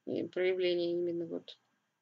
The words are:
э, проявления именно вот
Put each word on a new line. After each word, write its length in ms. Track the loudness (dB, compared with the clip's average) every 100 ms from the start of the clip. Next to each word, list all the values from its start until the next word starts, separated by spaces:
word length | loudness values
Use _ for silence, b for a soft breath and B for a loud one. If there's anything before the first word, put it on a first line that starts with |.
| -6
э, 220 | -4 -2
проявления 640 | 0 0 2 2 2 2
именно 340 | 0 0 -2 -4
вот 300 | -6 -8 -18 _ _ _ _